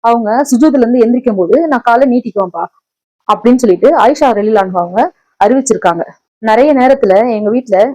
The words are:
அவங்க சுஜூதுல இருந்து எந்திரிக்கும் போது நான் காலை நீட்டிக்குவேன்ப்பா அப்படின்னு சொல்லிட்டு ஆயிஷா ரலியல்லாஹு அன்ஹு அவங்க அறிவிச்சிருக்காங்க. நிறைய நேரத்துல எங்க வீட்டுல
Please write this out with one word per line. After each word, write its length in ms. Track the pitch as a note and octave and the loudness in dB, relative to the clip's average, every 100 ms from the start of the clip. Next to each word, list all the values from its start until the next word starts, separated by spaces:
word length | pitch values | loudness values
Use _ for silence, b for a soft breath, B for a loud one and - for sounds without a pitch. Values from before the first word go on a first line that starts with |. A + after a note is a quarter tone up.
அவங்க 260 | A#3 A#3 G#3+ A#3 C#4+ | 0 -2 -2 -2 -2
சுஜூதுல 340 | A#3+ D#4 C4+ | 0 2 2
இருந்து 180 | A#3 B3 | 0 2
எந்திரிக்கும் 360 | A3+ B3 B3 G3+ | 2 0 -2 -2
போது 160 | E3+ A#3+ E4 | 0 0 0
நான் 140 | B3+ A#3+ | -2 0
காலை 180 | A#3 C4+ | 0 2
நீட்டிக்குவேன்ப்பா 520 | A#3+ A#3+ G3+ F#3 E3+ F3 _ _ _ _ _ - | 0 -4 -6 -6 -6 -12 _ _ _ _ _ -4
அப்படின்னு 340 | G#3 A#3+ B3 | -2 2 2
சொல்லிட்டு 260 | A#3+ F3+ B3 D#4 | 2 2 2 2
ஆயிஷா 240 | A3 D4 C#4 G#3 | 2 2 0 0
ரலியல்லாஹு 280 | G#3 G#3+ F#3+ | 0 0 -2
அன்ஹு 140 | F3+ | -4
அவங்க 180 | F3 F#3+ D#4+ _ _ _ | -4 -2 -4 _ _ _
அறிவிச்சிருக்காங்க. 640 | G3+ C4 C4+ F#3+ F#3 E3+ - - _ _ | 0 0 0 -2 -2 -4 -8 -12 _ _
நிறைய 280 | A3 A3 C#4+ C#4 | -2 2 2 2
நேரத்துல 340 | B3+ C4+ G#3+ F#3+ B3 A3 | 2 2 2 2 0 -2
எங்க 140 | G#3 | -2
வீட்டுல 280 | A#3+ B3 F#3+ A#3+ | -4 -2 0 0